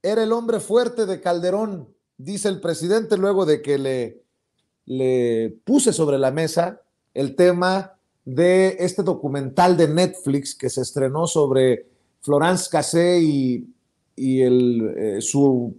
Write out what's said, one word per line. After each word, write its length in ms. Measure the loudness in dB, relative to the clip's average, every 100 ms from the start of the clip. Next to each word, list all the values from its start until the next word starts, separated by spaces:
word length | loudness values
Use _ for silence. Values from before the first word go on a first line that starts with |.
era 200 | -2 0
el 100 | 0
hombre 280 | 0 -2 -4
fuerte 440 | 0 0 0 -2
de 160 | -4 -4
Calderón, 680 | -2 -2 -2 -2 -4 -8 -14 _ _ -18
dice 320 | -10 -6 -4
el 120 | -4
presidente, 560 | -4 -4 -2 -2 0 0
luego 280 | 0 0
de 160 | 2 0
que 160 | 0 -2
le, 440 | -2 -4 -6 -10 _ _ _ _ _ _ -10
le 720 | -2 0 2 2 0 -2 -6
puse 280 | 0 2 2
sobre 260 | 0 0 2
la 120 | 0
mesa 500 | 0 -2 0 -2 -6 _ _ _
el 200 | -6 -4
tema 600 | 2 4 4 0 -2 -4 _ _ _
de 520 | -8 0 4 4 2 0
este 220 | -4 -2
documental 760 | -4 -4 -4 -6 -2 2 4 4
de 120 | 2
Netflix 680 | 2 0 -2 -4 -4 -4
que 160 | -8 -6
se 120 | -6
estrenó 440 | -6 -4 -4 -2 -2
sobre 600 | 0 2 4 2 2 -4 _ _ _
Florence 480 | -2 2 2 0 -2
Cassé 500 | -2 0 0 2 4
y, 480 | 2 2 -2 -4 -8 _ _ _ _ -8
y 260 | -2 2
el, 520 | 4 4 4 0 -2 -4
eh, 240 | -4 -4
su 580 | -2 2 4 4 -2